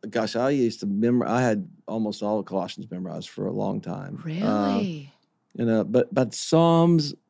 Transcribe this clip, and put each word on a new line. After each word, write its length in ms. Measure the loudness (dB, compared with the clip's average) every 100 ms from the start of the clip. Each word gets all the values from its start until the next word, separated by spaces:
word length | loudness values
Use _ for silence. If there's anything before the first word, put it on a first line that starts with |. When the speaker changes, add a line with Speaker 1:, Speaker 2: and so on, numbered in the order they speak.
| -4
Speaker 1:
gosh, 260 | -2 -2 0
I 140 | 0
used 300 | 2 0 0
to 40 | -4
memor-, 400 | 0 2 2 2
I 140 | 2
had 260 | 2 0 -4 -14 -8
almost 340 | -4 -4 -2
all 160 | -2 -2
of 60 | 0
Colossians 440 | -4 -4 -8 -10
memorized 400 | -8 -8 -8 -10
for 180 | -6 -4
a 40 |
long 300 | -2 -2 -4
time. 340 | -6 -10 -10 -10
Um, 40 |
Speaker 2:
Really? 880 | -8 -4 0 0 2 0 -2 -6 -12 _ _ _ _ -4
Speaker 1:
you 80 | 0
know, 180 | 2
but, 300 | 2 2 2
but 200 | 0 -2 -2
Psalms 800 | 2 4 6 6 6 4 2 -8